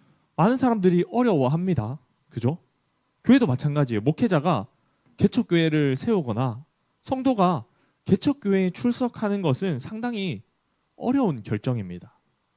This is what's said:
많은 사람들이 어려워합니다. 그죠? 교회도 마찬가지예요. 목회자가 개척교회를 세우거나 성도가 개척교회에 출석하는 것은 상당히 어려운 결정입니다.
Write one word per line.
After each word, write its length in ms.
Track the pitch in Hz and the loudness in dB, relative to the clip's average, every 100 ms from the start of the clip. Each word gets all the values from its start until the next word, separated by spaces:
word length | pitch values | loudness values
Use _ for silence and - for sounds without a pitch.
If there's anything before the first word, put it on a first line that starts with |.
| _ _ _ - | _ _ _ 0
많은 220 | 190 254 | 2 2
사람들이 480 | 254 220 185 175 180 | 0 2 2 2 0
어려워합니다. 880 | 226 247 165 127 160 185 160 107 139 _ _ _ | 0 2 2 2 0 0 -2 -2 -10 _ _ _
그죠? 300 | - 117 170 _ _ _ _ _ _ | -4 -4 -4 _ _ _ _ _ _
교회도 240 | - 262 220 | 4 4 4
마찬가지예요. 540 | 123 147 143 135 110 | 0 -2 0 0 0
목회자가 680 | 113 160 233 170 160 131 104 _ _ _ _ - | 0 0 0 2 0 -2 -4 _ _ _ _ 0
개척교회를 800 | 202 - 220 170 160 151 143 131 | 2 2 0 2 2 2 0 0
세우거나 680 | - 214 127 107 131 113 - _ _ _ | 0 -2 0 -2 -4 -6 -16 _ _ _
성도가 640 | - 262 262 226 180 160 - _ _ _ - | -8 -2 0 2 2 0 -8 _ _ _ 0
개척교회에 680 | 202 294 277 202 190 185 | 0 2 -2 0 0 0
출석하는 680 | - 240 233 247 - 214 202 | -2 -4 -2 -4 -4 -4 0
것은 380 | 175 127 190 131 | 0 0 -2 -4
상당히 640 | 135 220 240 226 190 104 _ _ _ _ _ _ | -8 -8 -6 -4 -6 -6 _ _ _ _ _ _
어려운 460 | 80 175 233 127 | -2 0 0 -2
결정입니다. 760 | - 104 - 120 92 87 - _ _ _ _ | -6 -4 -2 -4 -6 -12 -16 _ _ _ _